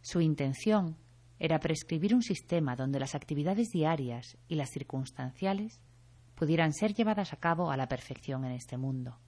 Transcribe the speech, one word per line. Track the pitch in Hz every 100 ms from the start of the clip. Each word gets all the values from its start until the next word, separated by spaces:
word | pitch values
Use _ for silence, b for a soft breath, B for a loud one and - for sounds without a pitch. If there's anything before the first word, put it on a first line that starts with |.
Su | - 180
intención | 160 147 135 135 214 214 175 160 - - - -
era | 160 156
prescribir | 156 160 - 165 190 247
un |
sistema | 233 185 - 170 147 123
donde | 131 139
las | 135
actividades | 147 - 147 151 202 233
diarias | 180 156 160 127 120 - - -
y | 156
las | 135
circunstanciales | - 135 135 135 - 127 - 190 196 214 - - - - - -
pudieran | - 156 165 160
ser | 147 214 202
llevadas | 220 208 190
a | -
cabo | 170 165 175
a | 135
la | 127
perfección | 127 - 127 - 131
en | 131
este | 127 - 127
mundo. | 131 131 123 120